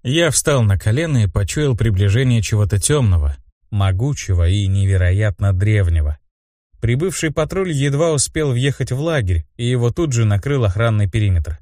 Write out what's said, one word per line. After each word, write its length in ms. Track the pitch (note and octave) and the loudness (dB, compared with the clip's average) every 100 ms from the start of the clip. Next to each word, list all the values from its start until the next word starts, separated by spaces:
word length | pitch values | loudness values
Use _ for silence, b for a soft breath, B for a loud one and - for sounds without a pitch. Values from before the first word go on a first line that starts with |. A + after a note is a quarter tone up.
Я 280 | - D#3 E3+ | -2 0 2
встал 320 | - - C#3 | 0 0 2
на 160 | A2 F#2 | 2 2
колено 460 | - A#2+ E3 C3+ | 0 -2 0 0
и 20 | G2+ | 0
почуял 500 | - G2 - D3 A2 | 0 -2 -2 0 0
приближение 640 | A#2 F#2+ G2+ A2+ C3 A#2 | 0 2 2 2 2 2
чего-то 360 | F#2+ G#2+ G2+ G2+ | 2 0 0 0
тёмного, 580 | - D3 A2+ F2+ C#2+ C2+ - _ _ | 0 2 2 2 0 -4 -14 _ _
могучего 760 | G#2 F#2+ F#2 C3+ C#3+ - F2 E2+ | -2 0 0 -2 -4 -2 0 2
и 180 | G2+ G2 | 0 0
невероятно 880 | G2 G2 F#2+ F2+ F#2+ G#2+ - G2+ | 0 0 2 2 2 0 0 0
древнего. 680 | F#2 G#2 G#2+ F2+ E2 D2 D2+ _ _ _ _ _ _ | 0 2 2 2 0 -2 -6 _ _ _ _ _ _
Прибывший 520 | A2+ B2 F3+ - D#3+ | -2 -2 -2 -4 -4
патруль 400 | D#3 D3+ F#3 F#3 | -4 -4 -4 -4
едва 400 | C#3+ C#3+ C#3 E3 | -2 -2 0 0
успел 400 | D3 - D#3 D3+ | 0 -2 -2 -2
въехать 400 | A#2+ C#3 - B2 | 0 -2 -2 -6
в 80 | B2+ | -4
лагерь, 460 | D#3+ D#3 G2 F2 - - | -2 -2 0 -2 -4 -6
и 100 | A#2+ | -2
его 240 | B2 A#2+ | 0 0
тут 220 | - D#3+ | 0 -2
же 140 | A#2+ A2 | 0 2
накрыл 380 | G2+ C3+ C#3+ | 0 0 0
охранный 440 | G#2+ G2+ A#2 G#2+ G2+ | 0 0 0 0 0
периметр. 500 | A2+ G#2 E2+ D#2 D#2 | 0 0 0 -2 -10